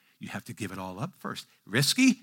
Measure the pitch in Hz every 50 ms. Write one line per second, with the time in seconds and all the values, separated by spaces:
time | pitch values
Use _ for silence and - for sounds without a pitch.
0 | _ _ _ _ - - - 104 - - - - 104 90 95 95 92 92 92 95
1 | 135 180 - _ - 82 - - - _ _ _ _ - 98 127 143 - - -
2 | 254 262 - -